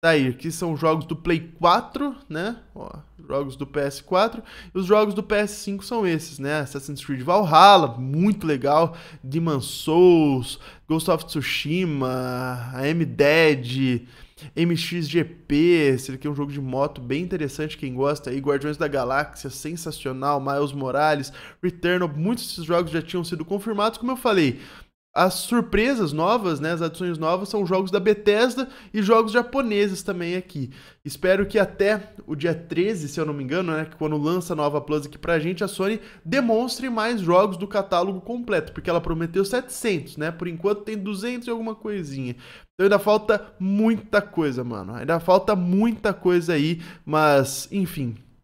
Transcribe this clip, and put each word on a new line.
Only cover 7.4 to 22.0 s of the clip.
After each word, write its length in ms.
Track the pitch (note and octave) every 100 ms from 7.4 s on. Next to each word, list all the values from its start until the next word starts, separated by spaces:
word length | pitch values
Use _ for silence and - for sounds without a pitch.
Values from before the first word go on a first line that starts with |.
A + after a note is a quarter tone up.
| F#3+ D#3 F#3+ G3 D3 A#2
muito 480 | C3 D3 G3 G#3 D#3+
legal. 480 | C#3+ C3+ D3+ E3 E3+ - D#3
Demon's 420 | C3 D3 E3 C#3+
Souls, 920 | - - - D#3+ F3+ E3+ D3+ C3 A#2 - - - _
Ghost 240 | D#3+ D#3+
of 140 | E3
Tsushima, 1500 | E3+ D#3+ B2+ - C#3+ E3+ F3+ D3 C3 B2+ B2+ B2 B2+ B2 A#2+
I 160 | B2+ C#3
Am 120 | E3
Dead, 1000 | D3+ A#2 C#3+ D#3+ D#3+ C#3 A#2+ C3 C3 A#2+ A#2+ - - _ D3+
M 220 | - E3+ E3
X 320 | - F3 D#3
G 160 | E3
P, 300 | E3 - - C#3+ E3+ E3+ D3
esse 180 | B2+ C3
aqui 140 | C3 D3
é 40 |
um 60 | C#3+
jogo 160 | C#3+
de 80 | C#3+
moto 400 | C3+ C3 C#3+ C#3
bem 220 | A#2+ C3+
interessante, 560 | F3+ F#3 D3 - D#3 -
quem 160 | C#3
gosta 340 | B2+ C#3 D3 -
aí. 100 | C3+
Guardiões 360 | C3+ C#3 D3 D3
da 100 | D#3
Galáxia, 640 | C#3 B2 C3+ D3 - C#3+
sensacional. 920 | B2 D#3 E3+ E3+ D3+ C#3 C3 C#3 C#3+
Miles 340 | C3+ C#3 D3
Morales, 600 | C#3 C3 C3 D#3 D3 C3+ - - -
Returnal. 480 | F3+ F3 E3+ F3+